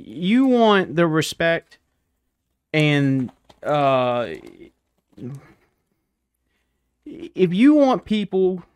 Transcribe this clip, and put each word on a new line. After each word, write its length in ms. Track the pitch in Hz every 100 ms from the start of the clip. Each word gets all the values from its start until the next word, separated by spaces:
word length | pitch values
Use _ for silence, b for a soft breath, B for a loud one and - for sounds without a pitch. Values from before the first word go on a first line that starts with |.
| -
you 400 | 131 175 240 269
want 500 | 247 226 196 170 151
the 100 | 170
respect 720 | 156 - - 165 165 - - _ _ _ _ _ _ _ _ _
and, 580 | 156 151 143 139 135 120 - _ -
uh, 680 | 117 147 139 131 123 120 110 78 - 50 - _ _ _ _ - 123 135 b b b b _ _ _ _ _ _ _ _ _ _ _ _ -
if 460 | - - - 180
you 220 | 180 277
want 320 | 302 262 180 -
people 580 | 214 196 190 185 185 -